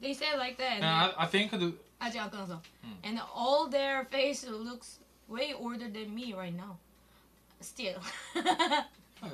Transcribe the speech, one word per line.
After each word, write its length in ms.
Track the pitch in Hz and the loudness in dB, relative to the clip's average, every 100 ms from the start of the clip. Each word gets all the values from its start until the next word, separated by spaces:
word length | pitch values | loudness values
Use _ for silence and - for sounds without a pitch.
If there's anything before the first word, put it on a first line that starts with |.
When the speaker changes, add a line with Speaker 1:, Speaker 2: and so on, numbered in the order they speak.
Speaker 1:
They 140 | 262 | -6
say 220 | 277 302 294 | -2 0 0
like 200 | 247 247 | 0 -2
that. 140 | 262 | 0
And 80 | 214 | 2
Speaker 2:
Yeah, 240 | 160 160 185 | 4 6 4
Speaker 1:
then 60 | 180 | 4
Speaker 2:
I, 60 | |
I 20 | 165 | 2
think 240 | 190 214 | 4 2
the 240 | 214 175 165 - - | 2 0 -2 -10 -8
Speaker 1:
아직 140 | 233 226 | -6 -4
안 100 | 208 | -6
끊었어. 300 | 208 185 165 - - | -6 -8 -8 -12 -16
Speaker 2:
Hmm. 100 | 233 190 | -16 -10
Speaker 1:
And 160 | 208 226 - | -6 -4 -4
all 320 | - 240 285 294 | 0 6 6 6
their 360 | 277 277 269 | 2 2 2
face 400 | 262 269 277 285 254 | 0 2 2 2 -4
looks 520 | 214 226 247 - - - _ - | -6 -6 -10 -14 -20 -20 _ -8
way 240 | 226 294 | -4 -2
older 340 | 269 233 233 233 | -4 -6 -6 -6
than 240 | 208 208 | -8 -8
me 180 | 220 247 | -6 -6
right 200 | 190 180 | -6 -6
now. 240 | 175 202 175 - - - - _ _ _ - | -6 -8 -14 -18 -20 -20 -20 _ _ _ -18
Still. 400 | - - 208 185 175 - - | -16 -8 -6 -6 -8 -10 -6
<laughs> 520 | 339 - - 330 294 - - - - | 0 4 4 4 4 0 -8 -20 -12
Speaker 2:
Uh, 60 | 196 | -8